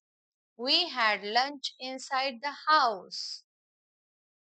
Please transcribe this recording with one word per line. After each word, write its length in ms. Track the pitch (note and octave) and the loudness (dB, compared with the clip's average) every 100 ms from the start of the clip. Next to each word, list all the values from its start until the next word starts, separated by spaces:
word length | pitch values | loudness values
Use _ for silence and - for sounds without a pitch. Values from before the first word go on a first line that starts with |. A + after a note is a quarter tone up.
| _ _ _ _ _ - | _ _ _ _ _ -6
We 300 | B3+ D#4+ E4 | 0 2 2
had 380 | B3+ G#3+ G3+ | 2 2 2
lunch 500 | G3+ A#3 C#4 C#4 - - | 0 0 0 -4 -10 -10
inside 600 | B3+ C4 - C4 C#4 A#3 | -10 -10 -4 -2 -2 -4
the 140 | C#4 C4+ - | -8 -4 4
house. 720 | D#4 B3 F#3+ - - - - _ _ _ _ _ _ _ _ _ _ | 6 4 0 -8 -10 -10 -14 _ _ _ _ _ _ _ _ _ _